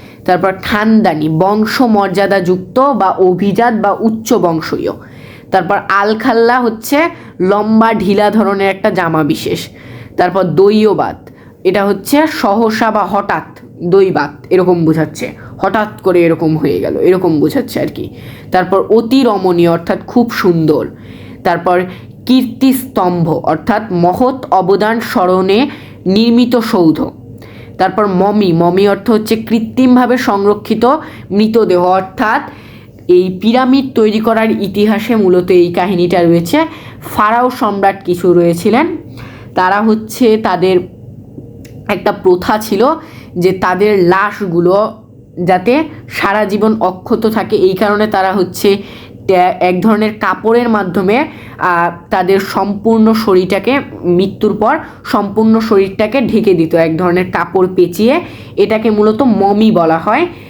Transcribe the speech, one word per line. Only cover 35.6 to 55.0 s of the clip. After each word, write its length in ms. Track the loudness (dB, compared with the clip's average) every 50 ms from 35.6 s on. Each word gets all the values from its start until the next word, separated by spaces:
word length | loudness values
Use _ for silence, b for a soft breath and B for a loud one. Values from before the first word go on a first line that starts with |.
| 4 2 0
কাহিনীটা 500 | -2 -2 0 0 0 0 0 2 2 4
রয়েছে। 420 | 4 2 2 2 0 0 0 0 -2 B B B B B B
ফারাও 480 | -16 -8 -2 0 0 2 2 0 0 -2
সম্রাট 540 | -2 -2 -4 -2 -2 0 0 0 0 -2 -4
কিছু 300 | -4 -2 0 2 2 4
রয়েছিলেন, 640 | 4 4 2 0 0 0 2 2 2 0 -2 -4 -8 -12 B B B B B B B B B -4
তারা 260 | -2 0 2 2 2
হচ্ছে, 560 | 2 2 0 0 -2 -8 -2 2 2 4 4
তাদের 420 | 2 2 -2 0 0 2 2 2 2 0 -4 -10 -18 -20 -20 -20 -20 -20 -20 -20 -20 -20 -20 -20 -20 -20 -20 -20 -12 -8
একটা 240 | -6 -6 -2 -2 -4
প্রথা 460 | -4 0 0 0 0 2 0 -2 -2
ছিল 280 | -2 -2 -2 0 2 2 2 0 -2 B B B B B B B
যে 140 | -2 0 0
তাদের 520 | 0 0 0 -2 0 2 2 2 2 2 4
লাশগুলো 1000 | 4 4 2 0 -2 -4 -6 -6 -2 0 0 2 2 2 2 0 -2 -4 -10 -20 -20 -20 -20 -20 -16 -10 -4 0
যাতে 400 | 0 0 2 2 2 0 0 0 B B B B -12
সারা 360 | -8 -4 -2 -2 0 0 -2
জীবন 360 | -2 -2 0 0 0 0 0
অক্ষত 460 | -2 -2 -4 -6 -4 -4 -2 -2 0
থাকে, 280 | -2 -2 -2 -2 -2 0
এই 180 | 2 2 2 2
কারণে 340 | 0 0 0 0 0 0
তারা 260 | 0 0 0 0 0 0
হচ্ছে 440 | -2 -2 -4 -4 0 0 2 2 0 B B B B B B B -6 -2
ট্যা-, 260 | 2 2 4 4 2 0 0
এক 220 | 0 0 0 2
ধরনের 380 | 2 2 2 2 0 -2 -2 -4
কাপড়ের 500 | -4 -4 -4 -2 0 0 2 2 2 2
মাধ্যমে, 560 | 0 0 -2 -2 -2 -2 0 0 0 0 -2 -4 B B B B B
আহ, 340 | B -2 0 0 0 0 -2 -4 -8 -8 -4
তাদের 300 | -4 -2 0 2 0 0
সম্পূর্ণ 760 | 0 -2 -4 -4 -4 -4 -4 -2 0 0 2 4 4 4 2
শরীরটাকে, 640 | 2 2 2 2 2 2 0 -2 -2 -2 -2 -2 -2 -4 -6 -12 -6 -2
মৃত্যুর 540 | 0 0 0 0 -2 -2 -2 -2 -2 0
পর 220 | 0 0 0 -2 -2 B B B B